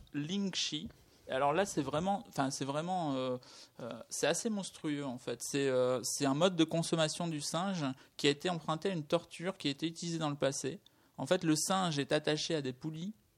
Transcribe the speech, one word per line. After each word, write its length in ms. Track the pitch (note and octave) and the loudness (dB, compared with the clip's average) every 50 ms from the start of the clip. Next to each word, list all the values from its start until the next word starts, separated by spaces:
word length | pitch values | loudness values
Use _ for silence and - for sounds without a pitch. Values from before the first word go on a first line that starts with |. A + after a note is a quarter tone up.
| - - - | -10 -8 -6
Lingxi. 760 | D3 D3 D#3 F#3 G3+ G3+ F#3+ E3+ - - - - D3+ E3 A#3 - - - _ - - - - | -6 -4 -2 -2 -2 -2 -2 -2 -2 -2 -2 -4 -6 -6 -8 -12 -16 -20 _ -20 -18 -8 -4
Alors 260 | - C3 C#3 C#3+ D3 | -2 2 2 2 4
là, 120 | E3+ G3+ | 2 0
c'est 160 | G3+ - - | 0 0 -2
vraiment, 420 | C#3+ - - D#3 E3+ F#3+ G3+ G3 - - | -2 0 0 -2 0 0 -2 -4 -4 -6
enfin, 220 | - - C#3 C3 | -2 -2 0 0
c'est 140 | C#3 - C#3+ | 0 -2 -4
vraiment, 500 | C3+ C#3 D3+ D#3+ F3 F#3 F#3 E3+ D3 C3+ | -4 -4 -4 -2 -2 -2 -2 -2 0 0
euh, 220 | C3 C3 C3 B2+ B2+ - - - - - - _ - | 0 -2 -2 -2 -4 -6 -12 -20 -20 -20 -20 _ -12
euh, 100 | - A#2 B2 A2+ - - | -10 -10 -10 -12 -12 -10
c'est 180 | - - - C#3+ | -6 0 0 2
assez 240 | E3 - - A#3 | 2 2 0 -2
monstrueux, 520 | G#3+ G3+ F#3 - - - - D#3+ D3 C#3+ C#3+ | -2 -4 -4 -8 -10 -8 -4 -4 -2 -2 -4
en 120 | C#3 A#2+ B2+ | -4 -6 -8
fait. 220 | - - A#2+ - | -6 -6 -6 -6
C'est, 260 | - - - C#3+ C#3 C3+ | -4 -2 0 2 4 4
euh, 320 | B2+ B2+ B2+ B2+ B2+ B2 G#2 | 4 4 4 4 4 2 0
c'est 220 | - - - C#3 C3+ | -2 -2 0 2 2
un 80 | C3+ | 4
mode 200 | C#3+ E3+ G3 F#3 | 6 4 4 6
de 100 | E3 D#3+ | 4 2
consommation 640 | D#3 - E3 E3 - - E3 D#3+ D#3 - - E3+ E3+ | 4 4 0 0 2 2 2 2 2 0 0 -2 -2
du 140 | D#3+ D3 | -2 -4
singe 420 | D3 - - E3 F3+ G3+ F#3+ F3 D3 C3+ C3 - - - _ | -4 -2 -2 -2 -2 -2 -2 0 0 -2 -2 -4 -10 -20 _
qui 120 | - - C#3+ | 2 4 4
a 20 | |
été 180 | C#3+ C#3+ - F#3 | 4 4 2 -2
emprunté 380 | F3+ E3 - - D#3+ D#3 - G3+ | -2 -2 -2 -2 -2 0 0 0
à 40 | F#3+ | 0
une 100 | E3 D3 | -2 0
torture 540 | - - E3 - - - - E3 F3+ F#3+ - | 2 2 2 2 0 -12 -8 -6 -6 -4 -2
qui 120 | - D3 | -2 -2
a 20 | |
été 160 | C#3 - - E3 | -2 0 -2 -4
utilisée 320 | E3 - E3+ E3+ E3 E3 | -4 -4 -4 -4 -2 -2
dans 100 | D#3+ D3 | 0 -2
le 60 | C#3+ | 0
passé. 440 | C#3+ C#3+ C3+ C#3 - - C3+ D3+ G3+ - _ _ _ _ _ _ - | 2 0 0 0 0 -4 -4 -6 -6 -12 _ _ _ _ _ _ -6
En 80 | D3 | 0
fait, 180 | C#3 F3+ F#3 - | 2 2 2 4
le 120 | D#3+ D#3 | 4 2
singe 420 | D3+ - - F#3+ F#3+ F#3 F3 D#3 C#3+ | 4 2 2 2 2 2 2 2 0
est 140 | C#3 - | 0 2
attaché 420 | D#3 D3+ D3+ - D3+ D3+ - - E3+ | 2 2 2 2 0 0 0 0 -2
à 80 | D#3 | -2
des 120 | C3+ B2+ C3 | -2 -2 -4
poulies 400 | - - D#3+ D#3 D#3 E3+ G3+ G#3+ _ _ _ _ | -6 -6 -8 -6 -6 -8 -8 -10 _ _ _ _